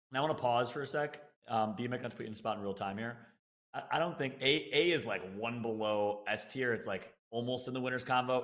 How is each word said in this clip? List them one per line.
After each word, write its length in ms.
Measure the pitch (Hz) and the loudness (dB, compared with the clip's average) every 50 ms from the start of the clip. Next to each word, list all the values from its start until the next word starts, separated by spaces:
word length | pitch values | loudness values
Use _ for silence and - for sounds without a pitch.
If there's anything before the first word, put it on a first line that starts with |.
| _ _ | _ _
And 60 | 135 135 | -2 0
I 40 | |
wanna 120 | 143 160 151 | 0 2 0
pause 360 | - - 123 120 120 123 120 | 2 2 4 4 4 4 2
for 100 | - 113 | 0 -4
a 40 | 110 - | -4 -2
sec. 340 | - 147 147 147 - - - - _ _ _ - | 0 0 0 -2 -4 -10 -18 -20 _ _ _ 0
Um, 280 | 117 113 110 110 104 92 | 2 2 2 2 2 -2
B-Mic, 240 | - - 123 120 | -2 -2 -2 -2
not 80 | - 117 | -4 -6
to 60 | - - | -6 -8
put 60 | 117 | -8
you 40 | 110 | -8
in 60 | 107 | -8
the 40 | 107 | -4
spot 200 | - 113 107 101 | -2 -2 -2 -2
in 60 | 101 | -2
real 100 | 101 95 | -4 -2
time 240 | - 104 95 95 107 | -2 -2 -4 -2 -4
here. 180 | 117 117 117 113 - - _ _ _ _ _ _ _ _ - | -4 -6 -8 -10 -14 -20 _ _ _ _ _ _ _ _ -8
I, 80 | 131 - - 123 | -8 -4 -2 0
I 60 | 147 | 0
don't 180 | 165 175 165 - | 2 0 0 -2
think 180 | 139 131 - - | -4 -4 -2 2
A, 280 | 131 135 147 156 143 - 135 | 4 4 4 4 2 2 2
A 180 | 147 165 175 | 4 4 4
is, 140 | 170 143 113 | 4 2 2
like, 160 | 120 101 92 87 95 95 | 0 -2 -4 -4 -6 -6
one 260 | 101 113 117 120 120 | -6 -4 -4 -4 -2
below 600 | 113 117 110 107 107 107 107 104 104 104 101 - - 104 | -2 -2 0 0 2 2 4 4 2 2 0 0 -2 -2
S 200 | 107 107 - - | -2 0 -2 -4
tier. 260 | - 131 131 123 113 | -4 0 0 0 0
It's, 140 | 104 - 107 | 0 -2 -4
like, 260 | 98 92 - - - _ _ _ | -4 -4 -6 -10 -18 _ _ _
almost 360 | 113 117 120 123 127 120 - 127 | -4 -2 -2 0 -2 -2 -2 -4
in 80 | 127 | -4
the 40 | 131 | -2
winners 240 | 127 127 127 123 123 | -2 0 -2 -2 0
convo. 380 | 135 131 127 123 127 127 127 | 2 2 2 4 4 2 2